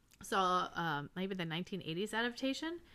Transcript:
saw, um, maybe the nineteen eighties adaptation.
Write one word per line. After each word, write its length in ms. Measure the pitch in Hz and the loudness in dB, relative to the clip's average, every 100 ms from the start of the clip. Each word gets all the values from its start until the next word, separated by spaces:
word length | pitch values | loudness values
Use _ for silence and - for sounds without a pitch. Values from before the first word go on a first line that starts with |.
| - - | -20 -14
saw, 460 | - 214 185 180 - - | 0 2 4 4 2 0
um, 340 | 165 143 143 180 | 0 0 -2 -4
maybe 180 | 190 | -2
the 100 | 185 | -2
nineteen 380 | 165 160 180 185 | -2 -2 -2 -4
eighties 300 | 160 165 214 | -2 -2 0
adaptation. 640 | 220 240 240 269 269 320 339 - | 2 0 0 -2 0 -2 -4 -4